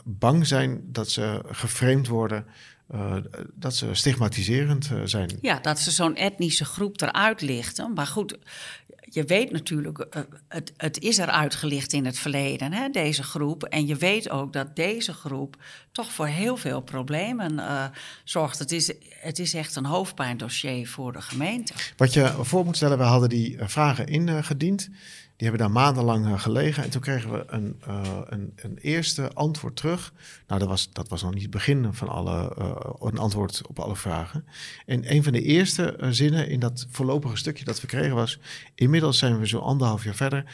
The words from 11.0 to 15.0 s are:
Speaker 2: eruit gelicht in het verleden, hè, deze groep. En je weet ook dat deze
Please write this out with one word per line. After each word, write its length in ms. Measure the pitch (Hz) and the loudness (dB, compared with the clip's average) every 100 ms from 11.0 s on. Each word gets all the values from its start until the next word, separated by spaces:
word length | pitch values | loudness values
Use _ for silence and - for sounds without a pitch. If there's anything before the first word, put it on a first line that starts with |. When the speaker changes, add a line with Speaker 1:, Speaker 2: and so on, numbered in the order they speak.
| 208 226 | 0 0
Speaker 2:
eruit 380 | 170 160 147 | 2 2 2
gelicht 380 | - 156 139 135 | 0 -2 -2 0
in 120 | 143 | 0
het 140 | 127 127 | 0 -2
verleden, 540 | 151 139 139 131 135 | -2 -2 -2 -2 -4
hè, 160 | 196 269 | -2 -2
deze 340 | 220 151 147 | 0 0 0
groep. 400 | 131 156 147 156 | -2 -2 -2 -2
En 220 | - 156 147 | -4 -2 0
je 100 | 143 | 2
weet 340 | 175 214 208 | 2 2 0
ook 220 | 139 139 | -4 -4
dat 240 | 139 135 151 | -4 -6 -2
deze 360 | 175 226 | -2 -2